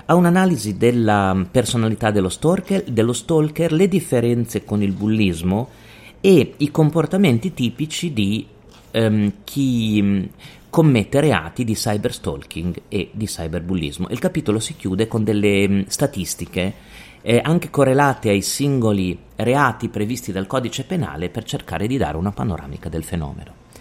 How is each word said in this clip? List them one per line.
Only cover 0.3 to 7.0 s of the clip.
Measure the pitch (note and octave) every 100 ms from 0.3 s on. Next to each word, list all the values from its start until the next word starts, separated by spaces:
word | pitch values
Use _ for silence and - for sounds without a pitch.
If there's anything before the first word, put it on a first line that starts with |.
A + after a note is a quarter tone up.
| F3 F#3+ C#3+ G#2 F#2+
della, | A#2 B2 A2 G#2 G2
mm, | F#2+ F#2
personalità | C3 A2+ B2 A2 G#2+ A2+
dello | G#2 F#2
stalker, | - D#3 F#3+ - G3
dello | F#3+ A#2 A#2
stalker, | A#2+ - D#3+ D3+ D#3 E3
le | D#3 G3
differenze | F3+ - B2+ A#2 A#2+ A#2 G#2
con | - G#2
il | G2+
bullismo | F#2+ G#2 A2 G2 D#2+ F2+ G2+ C3 - - - - -
e | G3 F3 - -
i | D3
comportamenti | - D3+ E3